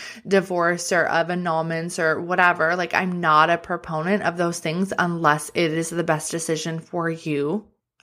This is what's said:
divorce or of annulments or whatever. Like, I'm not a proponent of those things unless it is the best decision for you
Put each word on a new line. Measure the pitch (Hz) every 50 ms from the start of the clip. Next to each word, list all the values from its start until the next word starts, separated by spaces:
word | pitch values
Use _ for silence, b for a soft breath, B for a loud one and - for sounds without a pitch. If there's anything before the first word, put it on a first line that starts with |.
| B B B 226 -
divorce | - 196 190 175 190 180 175 170 170 175 175 - -
or | 190 170 151
of | - - 165 160
annulments | 170 180 180 180 175 160 160 160 165 165 165 165 175 175 -
or | 165 160 156 -
whatever. | 170 170 180 185 180 175 175 175 160 165 175
Like, | 180 175 170 -
I'm | - 190 185 180 175
not | 170 156 156 151 160 165
a | 170 170
proponent | - - 175 170 - - 160 156 160 185 208 196 -
of | 170 170
those | 175 170 170 170
things | - - 165 160 180 196 196 -
unless | - 180 175 170 165 165 147 151 151 - - -
it | 175 175 156
is | 156 165 160 -
the | 170 170 170
best | 170 156 151 - -
decision | - 165 - - 160 156 - 165 160 160
for | 160 - - 175 165 165
you | 165 160 - 156 147 143 143 147 185 220 - _ _ _ _ _ _ _